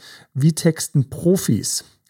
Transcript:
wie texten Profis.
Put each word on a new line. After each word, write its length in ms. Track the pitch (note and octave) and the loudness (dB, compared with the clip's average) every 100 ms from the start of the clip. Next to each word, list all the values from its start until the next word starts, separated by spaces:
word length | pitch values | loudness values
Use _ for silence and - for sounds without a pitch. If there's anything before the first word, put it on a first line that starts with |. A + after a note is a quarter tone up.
| - - _ | -10 -20 _
wie 200 | C3 D3+ | 0 0
texten 560 | D#3 E3+ D#3 - D3 B2 | 2 0 -2 -2 -2 -2
Profis. 720 | - E3+ F#3 - G#2 - - - _ | -2 0 0 2 -2 -2 -8 -10 _